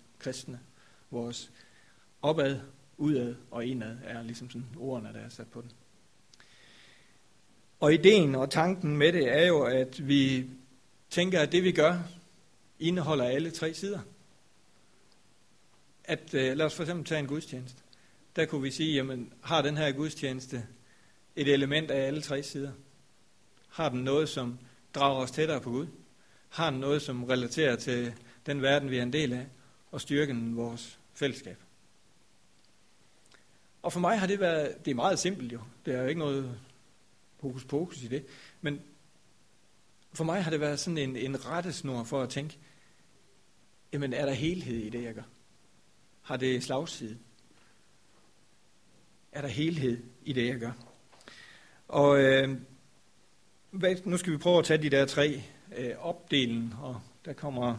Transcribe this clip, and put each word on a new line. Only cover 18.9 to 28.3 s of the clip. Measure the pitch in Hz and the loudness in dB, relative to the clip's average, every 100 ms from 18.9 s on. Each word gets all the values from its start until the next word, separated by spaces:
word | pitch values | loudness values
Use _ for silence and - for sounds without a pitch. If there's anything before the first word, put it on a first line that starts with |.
| 143 | 2
jamen, | 131 127 113 - | 0 -4 -8 -12
har | - 160 | 0 2
den | 143 151 | 2 2
her | 151 | 0
gudstjeneste | 135 156 - 139 127 127 123 107 - - - - - _ - | 0 -4 -4 -6 -6 -8 -10 -10 -14 -20 -20 -20 -20 _ -2
et | 143 | 4
element | 139 139 147 156 | 4 4 0 0
af | 139 135 | 0 0
alle | 151 | -2
tre | 147 139 | -4 -6
sider? | 143 139 139 - - - _ _ _ _ _ _ _ | -6 -8 -8 -10 -20 -20 _ _ _ _ _ _ _
Har | - 156 | -4 -2
den | 127 | 0
noget, | 131 139 151 | 0 2 0
som | 143 123 123 - - - 147 | -2 -6 -8 -14 -20 -12 2
drager | 139 135 | 2 2
os | 127 | -2
tættere | - 160 143 | 0 0 0
på | 120 | -2
Gud? | 120 160 - - _ - - - | -4 -6 -12 -20 _ -20 -20 -14
Har | - 165 | -2 -2
den | 131 | 0
noget, | 135 147 | 0 0
som | 147 127 | -2 -6
relaterer | 123 127 120 160 147 117 | 0 0 0 2 2 2
til | 135 123 120 117 - | 0 -2 -4 -8 -18